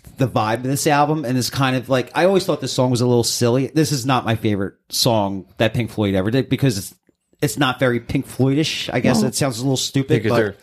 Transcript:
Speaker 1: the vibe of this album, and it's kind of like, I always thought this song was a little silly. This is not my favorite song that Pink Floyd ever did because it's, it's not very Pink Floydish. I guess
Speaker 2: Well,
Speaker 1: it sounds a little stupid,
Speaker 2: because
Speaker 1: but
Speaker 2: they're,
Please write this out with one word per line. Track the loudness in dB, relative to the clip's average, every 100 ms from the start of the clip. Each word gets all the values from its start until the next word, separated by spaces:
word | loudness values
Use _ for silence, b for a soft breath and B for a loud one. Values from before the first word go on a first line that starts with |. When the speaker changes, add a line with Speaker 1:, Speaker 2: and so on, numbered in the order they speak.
| -20 -4
Speaker 1:
the | -2
vibe | 0 0 -2
of |
this | -2 -2 2
album, | 2 2 0
and | -2 -2
it's | -2
kind | 0 0
of | 0 0
like, | 0 0
I | 0 2
always | 2
thought | 0 -2
this | -2
song | 0 2
was | 2
a | 4
little | 2
silly. | 2 0 2 2 0
This | 0 0
is | 0
not | 0 0 0
my | -2
favorite | 0 -2 -4 -8 _
song | -2 2 2 0 -4 -10 -2
that | -2
Pink | 0 -4
Floyd | -2 0
ever | 2 0
did | 0 0
because | 0 0 0
it's, | -8 -16 _ _ _ _
it's | -4 0
not | -2 0
very | 0 0
Pink | -2 -4 -4
Floydish. | 0 0 2 -2 -4 -4
I | -2
guess | 2 2
Speaker 2:
Well, | 0
Speaker 1:
it |
sounds | 0 -4 -2
a |
little | -2 -2
stupid, | 0 -2 0 0
Speaker 2:
because | 2
Speaker 1:
but | 0
Speaker 2:
they're, | 0 -4